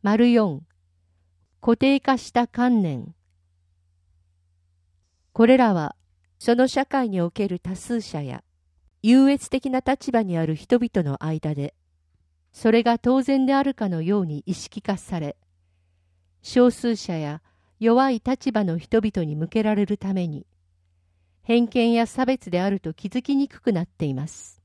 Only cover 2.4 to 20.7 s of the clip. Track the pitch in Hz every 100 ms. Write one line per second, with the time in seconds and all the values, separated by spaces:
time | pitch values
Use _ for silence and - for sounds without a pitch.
2.4 | 240 - 247 233 180 131 135 - _ _
3.4 | _ _ _ _ _ _ _ _ _ _
4.4 | _ _ _ _ _ _ _ _ _ -
5.4 | 226 262 240 180 151 - _ _ _ _
6.4 | - 240 254 269 277 277 247 190 170 -
7.4 | 196 175 - 185 - 240 - 156 143 -
8.4 | _ _ _ _ _ _ 214 254 269 277
9.4 | - 269 269 254 262 269 - 240 202 170
10.4 | 160 156 - 247 233 - 151 135 156 156
11.4 | 156 147 143 _ _ _ _ _ _ _
12.4 | _ - 226 226 233 233 240 262 262 277
13.4 | 262 277 277 262 208 170 160 208 175 147
14.4 | - 185 - - - 196 - 180 147 -
15.4 | _ _ _ _ _ _ _ _ _ _
16.4 | - 247 247 240 240 220 - 165 151 156
17.4 | _ _ _ _ 226 233 269 240 - 262
18.4 | - 214 190 165 - 226 214 196 160 147
19.4 | 165 220 214 208 202 202 196 190 175 147
20.4 | - _ _